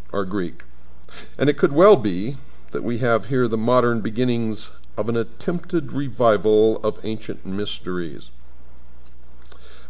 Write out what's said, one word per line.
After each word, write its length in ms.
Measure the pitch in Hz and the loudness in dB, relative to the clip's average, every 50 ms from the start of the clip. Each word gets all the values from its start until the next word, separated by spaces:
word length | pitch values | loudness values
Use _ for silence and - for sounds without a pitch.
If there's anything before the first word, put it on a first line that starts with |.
| - - | -6 -4
are 120 | - 101 98 | -2 -2 -2
Greek. 380 | 92 98 104 90 82 - - - - - - - - - - - - - - - - - | -2 -2 -2 -2 -2 -2 -4 -4 -4 -4 -4 -4 -6 -6 -6 -6 -6 -6 -6 -6 -6 -2
And 140 | - 135 143 | 0 2 2
it 60 | 147 | 2
could 160 | - - 143 | 2 2 2
well 240 | 143 147 185 208 208 | 6 6 8 8 8
be 400 | 143 107 104 90 87 101 127 143 135 - - - - - - | 8 4 0 0 0 -2 -2 -4 -4 -6 -6 -6 -6 -6 -4
that 140 | - - - | -4 -2 -2
we 140 | 107 120 110 | -2 -2 0
have 280 | 127 120 117 110 101 | 2 2 2 2 2
here 220 | 113 139 127 123 113 | 0 2 2 2 2
the 80 | 110 | 2
modern 440 | 113 110 120 127 127 120 120 117 113 | 0 2 4 4 4 4 4 2 0
beginnings 720 | 101 120 104 113 127 127 120 117 117 110 107 98 - - - - - - - | 0 -2 0 0 2 2 2 0 0 0 -2 -2 -4 -4 -6 -6 -6 -6 -4
of 120 | - 107 113 | -2 -2 0
an 80 | 117 | 0
attempted 760 | 117 113 - - - - - 175 170 - - - 170 139 127 | 0 0 -2 -4 -2 -2 -2 -2 -2 -2 0 -2 -2 0 0
revival 840 | 120 131 143 135 113 - 123 113 107 98 85 107 107 107 110 110 110 - - | -2 -2 -2 -2 0 4 6 6 6 6 4 4 6 6 6 4 2 2 0
of 200 | 107 98 - - | -2 -2 -2 -4
ancient 400 | 107 110 101 - - 104 - - | -4 -4 -4 -4 -4 -4 -4 -4
mysteries. 880 | 95 95 101 104 98 - - - 90 90 90 85 80 67 - - - - - - - - - - - - - - - - - - - - - - - - - - - - - - - - - - | -4 -4 -2 -4 -4 -4 -4 -4 -4 -2 -2 -2 -4 -4 -4 -6 -6 -6 -6 -6 -6 -6 -6 -6 -6 -6 -6 -6 -6 -6 -6 -6 -6 -6 -6 -6 -6 -6 -6 -6 -6 -6 -6 -6 -6 -6 -6 -6